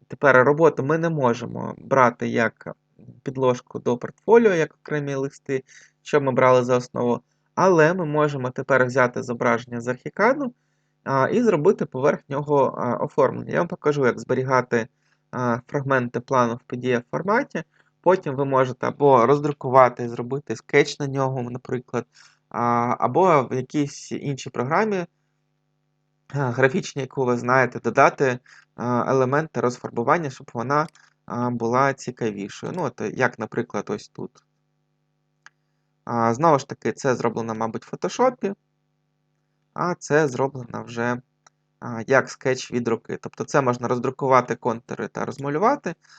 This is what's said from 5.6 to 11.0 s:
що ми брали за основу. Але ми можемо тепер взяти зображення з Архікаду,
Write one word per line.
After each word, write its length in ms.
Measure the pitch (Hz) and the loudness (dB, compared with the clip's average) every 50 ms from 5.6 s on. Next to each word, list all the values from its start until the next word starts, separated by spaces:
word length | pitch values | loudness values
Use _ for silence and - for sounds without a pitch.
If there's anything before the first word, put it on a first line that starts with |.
| - _ - - - _ _ _ _ | -6 _ -20 -20 -20 _ _ _ _
що 180 | - - 147 | 0 0 0
ми 120 | 139 135 123 | 2 2 0
брали 320 | 120 131 127 127 127 123 | 4 4 6 6 4 4
за 120 | 123 127 | 2 0
основу. 440 | 123 123 - - 123 120 120 117 120 _ _ _ _ _ _ - | 0 0 -4 -6 -4 -2 -2 -2 -2 _ _ _ _ _ _ -2
Але 400 | - 170 190 180 160 151 156 180 | 0 2 4 6 6 4 4 4
ми 100 | 190 170 | 0 -4
можемо 460 | 151 147 151 151 151 143 135 127 123 | -2 0 0 0 0 0 -2 -6 -6
тепер 360 | - - 131 - 135 127 127 | -6 -6 -2 2 2 2 2
взяти 360 | 123 123 135 127 123 123 127 120 | 2 2 2 2 2 0 -4 -6
зображення 580 | 123 120 117 120 120 120 117 - - 120 117 | -6 -4 -2 0 0 0 0 -2 -6 -10 -8
з 80 | 117 123 | -6 -6
Архікаду, 640 | 127 - - 151 - - 196 233 269 - 285 247 - _ _ _ _ _ _ _ _ _ | -6 -6 -8 -12 -4 0 0 0 2 0 -4 -8 -8 _ _ _ _ _ _ _ _ _